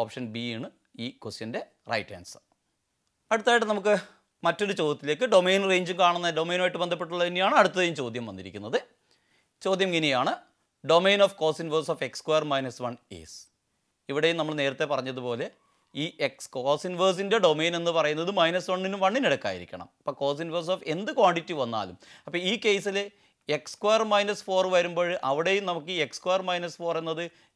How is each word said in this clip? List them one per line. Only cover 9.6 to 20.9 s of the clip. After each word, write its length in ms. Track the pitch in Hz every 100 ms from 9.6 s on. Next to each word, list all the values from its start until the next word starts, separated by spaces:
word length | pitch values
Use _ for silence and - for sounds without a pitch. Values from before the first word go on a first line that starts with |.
| 190
ചോദ്യം 220 | 190 190
ഇങ്ങനെയാണ്, 420 | 170 151 127 156 - - _ _ _ 135
domain 300 | 165 190 202
of 80 | 196 -
cos 180 | 156 151
inverse 260 | 165 156 151
of 80 | 151 131
എക്സ് 140 | -
സ്ക്വയർ 200 | - 156 151
മൈനസ് 300 | 135 131 117
വൺ 100 | 123 120 - 90
is. 100 | 78 - - _ _ _ _ _ -
ഇവിടെയും 260 | 139 160 170
നമ്മൾ 140 | 156 151
നേരത്തെ 240 | 139 131 151
പറഞ്ഞതുപോലെ 540 | 135 131 127 123 117 190 _ _ _ _ -
ഈ 20 | 160 - 143
എക്സ് 220 | - - 131
cos 260 | 131 147 185
ഇൻവേഴ്സിൻ്റെ 500 | 175 190 180 196 226 180
ഡൊമെയ്ൻ 280 | 151 165 170
എന്ന് 140 | 170 165
പറയുന്നത് 340 | 151 151 175 202
മൈനസ് 280 | 165 180 180
വണ്ണിനും 280 | 185 190 196
വണ്ണിനും 220 | 190 240 233
ഇടയ്ക്കായിരിക്കണം. 580 | 135 101 92 87 90 85 _
അപ്പോൾ 140 | - 135
cos 180 | 139 143
inverse 260 | 170 165 165
of 80 | 185 -